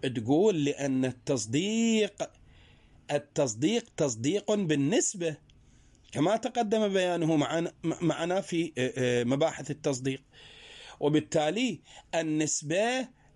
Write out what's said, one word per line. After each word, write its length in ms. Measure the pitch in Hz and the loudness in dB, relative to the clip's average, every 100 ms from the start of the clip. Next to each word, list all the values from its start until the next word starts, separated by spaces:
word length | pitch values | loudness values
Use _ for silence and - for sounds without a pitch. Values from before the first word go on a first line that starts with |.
تقول: 640 | 135 120 110 151 214 165 | -6 -2 2 4 4 2
"لأن 400 | 139 - 139 131 | 0 0 -2 0
التصديق، 1300 | 131 - - 131 107 143 202 226 226 220 202 - 196 - - - - - - - - | -2 -4 -4 -4 -2 -2 0 2 2 2 2 -4 -10 -12 -20 -20 -20 -20 -20 -16 -4
التصديق 720 | 147 - - 135 107 160 233 - - | -4 -2 -2 -2 0 0 0 -2 -2
تصديق 580 | 147 113 135 196 - | -2 0 -2 0 0
بالنسبة، 840 | 214 170 147 139 233 - 185 165 147 - - - - - - - | 0 2 2 2 2 0 -2 -4 -6 -12 -20 -20 -20 -20 -20 -8
كما 240 | 139 165 220 | 0 2 2
تقدم 520 | 262 240 214 220 208 | 0 -2 0 0 2
بيانه 480 | 190 180 170 160 156 | 2 2 2 2 2
معنا، 360 | 123 165 170 - | 2 0 -4 -4
معنا 580 | 165 - 170 139 170 190 | -4 0 0 0 -2 -2
في، 320 | 190 170 170 - | -2 -2 -2 -2
آه، 140 | 127 135 | -2 0
آه، 280 | 123 123 | 0 2
مباحث 460 | 120 139 160 - 143 | 2 2 0 -2 -8
التصديق، 520 | 139 147 127 135 135 _ - - - - - - - | -6 -4 -2 -4 -6 _ -20 -20 -20 -20 -20 -20 -4
وبالتالي 800 | 147 151 151 165 151 202 254 160 - - - | 0 2 2 0 2 0 -2 -4 -12 -20 -6
النسبة 920 | 165 160 151 151 - 147 175 233 262 254 _ _ | -4 0 0 -2 -4 -2 0 0 -2 -6 _ _